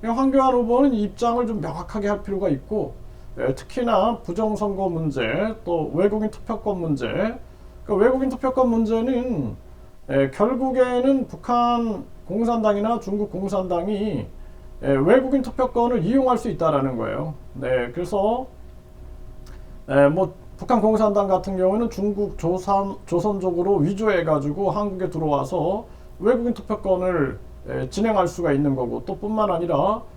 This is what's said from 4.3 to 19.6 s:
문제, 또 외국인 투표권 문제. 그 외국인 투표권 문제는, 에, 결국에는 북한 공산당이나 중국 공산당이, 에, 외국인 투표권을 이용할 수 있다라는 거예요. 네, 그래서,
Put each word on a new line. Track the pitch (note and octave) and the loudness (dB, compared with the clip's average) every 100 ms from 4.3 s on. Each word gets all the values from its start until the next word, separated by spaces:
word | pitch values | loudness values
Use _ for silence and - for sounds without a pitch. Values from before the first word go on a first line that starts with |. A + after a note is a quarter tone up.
| F3 G#3+ G#3 G#3 F#3+ F#3+ | -2 0 0 -2 0 -2
문제, | E3 D#3+ C3+ A2+ D3 G#3+ G#3+ | 0 -2 0 0 0 -2 -4
또 | - E3+ D3 | -2 -2 0
외국인 | C#3 G3+ G#3+ G#3+ | 2 2 2 -2
투표권 | - - G#3+ - F#3+ | -6 -8 -6 -4 -4
문제. | E3 C#3 A#2+ - G#3+ A#3+ - - - - | 0 -2 0 -2 -2 -4 -12 -18 -20 -18
그 | - | -2
외국인 | G3 A3+ C4 C4 | 4 4 4 0
투표권 | - C4 C4 B3+ | 0 -2 2 4
문제는, | A3+ G#3+ A3+ A#3+ B3 B3+ G3+ A#2 G#2 - - - - - | 4 2 2 2 0 0 -2 -4 -6 -16 -20 -20 -20 -2
에, | C#3 C#3 | 2 2
결국에는 | - G#3+ B3+ C4 B3+ B3+ B3 C4 C4+ A3+ | 2 2 2 0 2 2 4 4 2 0
북한 | - - A#3+ A#3+ A#3+ A#3 G3 C3+ - - | -8 -2 2 2 2 0 -4 -8 -16 -6
공산당이나 | G3 A3+ A#3 G#3+ G3+ G#3+ A#3 | -2 0 2 2 2 2 -2
중국 | - G#3 G#3 | -2 -4 -2
공산당이, | F3+ F#3+ F#3+ F#3 F3 F#3 G#3 G#3+ D3 G#2+ - - - - - | -4 -2 -2 -2 -2 -2 -2 -2 -4 -6 -12 -16 -18 -18 -8
에, | C3 | 0
외국인 | C#3 D3+ B3+ C4 C4+ | 2 6 6 4 0
투표권을 | B3 - B3+ A#3+ A#3+ A#3+ | -2 -2 0 2 2 2
이용할 | E3+ C4+ B3+ A#3+ | 2 2 4 2
수 | A#3+ | 0
있다라는 | F3+ D#3+ C#3+ C3+ A#2+ | 0 2 2 0 -2
거예요. | A2+ G#2+ D#3 D3+ - | -4 -4 -6 -8 -14
네, | C3+ B2+ B2+ A#2+ | -8 -2 0 0
그래서, | - F3 G3+ G#3 A#3+ C4+ - - - - - - - - - - - | -4 -2 0 2 0 -4 -12 -18 -18 -20 -18 -16 -14 -14 -16 -16 -16